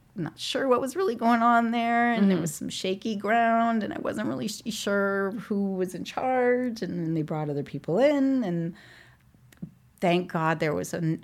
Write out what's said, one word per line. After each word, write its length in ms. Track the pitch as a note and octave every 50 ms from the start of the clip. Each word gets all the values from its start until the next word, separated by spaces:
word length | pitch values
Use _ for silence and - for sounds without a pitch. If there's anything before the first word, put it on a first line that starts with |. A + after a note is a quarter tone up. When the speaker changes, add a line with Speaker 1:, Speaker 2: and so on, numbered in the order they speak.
| _ _ -
Speaker 1:
not 220 | G#3 D#3+ - - -
sure 300 | - - - C4 C4 C4+
what 140 | B3 A#3+
was 140 | C4+ C4 B3+ F4
really 180 | F#4+ F#4+ B3
going 260 | G#3+ A3+ A#3 A#3+ A3+
on 300 | A#3 A#3+ A#3+ A#3 A#3 A3+
there. 400 | A#3 A#3+ A#3 A#3 A#3 A#3 A#3+ A#3+
And 120 | A#3 A3+ G3+ G3
there 60 | F#3+
Speaker 2:
Mm-hmm. 60 | E3
Speaker 1:
was 120 | D#3+ E3 -
some 120 | - - -
shaky 460 | - - - F#3+ F#3 F#3+ - A3+ A3
ground, 640 | G3+ G3+ G3+ A3+ A#3 A#3 A#3 A3+ A3+ A#3 A#3 A3+ A3+ -
and 100 | - -
I 60 | -
wasn't 280 | - - - - G#3+ -
really 180 | C4+ C4 B3
s-, 160 | A3 A3 - - A#3 G#3
sure 580 | - - G#3 G3+ G3+ G3 G3 G3 G3 G3 G3
who 420 | G3+ A#3 - - G#3+ G3+ G3+ G3 F#3+
was 200 | F#3 F#3 F#3 F#3
in 80 | E3+ -
charge. 800 | - - - - B3+ C4 B3+ B3 B3 B3 B3 B3+ B3 A3+ A3+
And 180 | G3 F3 F3+ F3 E3
then 80 | D#3+ E3
they 80 | D#3+
brought 280 | D3+ D#3 E3+ D3+ D3+ D3+
other 140 | C#3+ C#3+ C3+
people 340 | - - C#3 - - D#3+ G3+
in, 440 | C4 D4 D4 C#4 C4+ C4+ C4+ C4 A#3
and 300 | F#3 F3 E3+ E3 E3+ F3 - - - - - - - - _ _ _ _ _ _ - - - - - - _ _ _ _ -
thank 300 | - F3 F3 F3+ F3+ F3+
God 280 | - E3+ D#3+ D#3+ E3 D#3+
there 140 | E3 D#3 D3
was 200 | F3 F3+ - -
an-, 300 | E3+ E3+ D#3+ E3 -